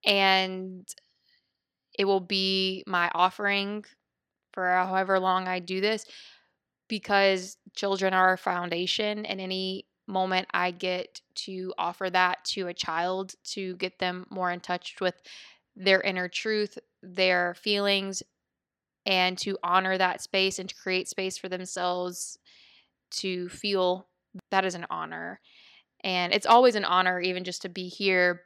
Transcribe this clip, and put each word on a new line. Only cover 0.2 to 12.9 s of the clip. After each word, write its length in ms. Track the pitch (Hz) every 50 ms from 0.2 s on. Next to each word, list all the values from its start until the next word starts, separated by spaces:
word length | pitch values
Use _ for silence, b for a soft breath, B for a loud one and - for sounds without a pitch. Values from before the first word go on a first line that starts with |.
| 196 190 190 190 190 185 185 185 185 190 185 180 185 - - - _ _ _ _ _ _ _ _ _ _ _ _ _ _ _ _ _ _ _
it 80 | - 196
will 140 | 196 196 190
be 640 | 180 175 202 190 190 190 190 190 190 190 190 190 -
my 240 | - 185 175 175 - -
offering 720 | 170 180 185 - - 208 202 202 202 196 202 208 214 208 - _ _ _ _ _ _ _ _ _ _ _ _ -
for 140 | 196 185
however 520 | 180 180 185 185 190 185 190 190 185 196 190
long 280 | 185 185 185 185 185
I 120 | 185 185 180
do 220 | 175 170 185 190
this, 240 | 196 214 220 214 - B B B B B B B B B B B _ _ _ _ _
because 720 | _ 226 208 - - 202 196 196 196 190 185 180 190 - _ _ - _
children 380 | - - 196 196 190 190 190 185
are 160 | 185 185 185
our 80 | 185
foundation, 880 | 185 - 185 180 175 175 175 165 170 180 180 - - 214 208 208 208 214
and 140 | - 190 190
any 460 | 190 185 185 190 185 190 185 196 - _ _ _ _ -
moment 380 | 196 190 185 190 185 185 180 - -
I 180 | 180 180 180
get 500 | 175 175 - 185 185 185 - - _ - _ _ _
to 380 | - - - 190 185 185 185 -
offer 320 | - 170 170 175 - 196 185
that 340 | 180 185 185 180 180 - _
to 220 | - - 202 185
a 60 | 175 175
child, 640 | - - -